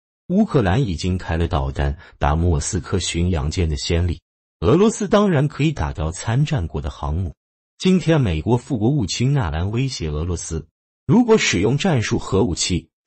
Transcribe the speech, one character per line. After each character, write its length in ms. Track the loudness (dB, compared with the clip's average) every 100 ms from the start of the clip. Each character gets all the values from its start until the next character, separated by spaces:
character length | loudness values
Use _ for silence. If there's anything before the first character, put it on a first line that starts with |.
| _ _ -2
乌 180 | 0 2
克 160 | 2
兰 220 | 2 2 0
已 100 | -2
经 220 | -2 -2
开 200 | -2 -2
了 100 | 0
导 240 | 0 -2
弹 260 | -2 -2 -4 -12 -4
打 160 | 0 2
莫 240 | 2 2
斯 200 | 0 -4
科 200 | -4 -4
巡 320 | -2 -2 0
洋 180 | 0 -2
舰 200 | -2 -2
的 80 | -2
先 280 | -2 0 0
例， 120 | -4 _ _ _ _
俄 160 | 2 4
罗 140 | 4
斯 180 | 2 0
当 220 | 2 4
然 180 | 2 0
可 160 | 0
以 80 | -2
打 220 | 0 -4
掉 180 | -4 -6
参 340 | -4 -2 0 0
战 220 | -2 -4
国 140 | -6
的 80 | -8
航 260 | -6 -6 -4
母。 180 | -6 -10 _ _ _ _
今 200 | 0 2
天 220 | 2 2
美 220 | 2 0
国 160 | 0 -2
副 200 | -2 -2
国 120 | 0
务 160 | 0 -2
卿 260 | -2 0
纳 180 | 0 0
兰 220 | -2 -4
威 160 | -2 -4
胁 220 | -4 -4
俄 160 | -4 -4
罗 100 | -6
斯， 320 | -6 -8 -10 _ _ _ 2
如 160 | 4
果 140 | 6 4
使 240 | 4 0
用 160 | 0 0
战 240 | 0 0
术 180 | 0 -4
核 240 | 0 0
武 100 | 0 -2
器， 340 | -2 -4 -6 _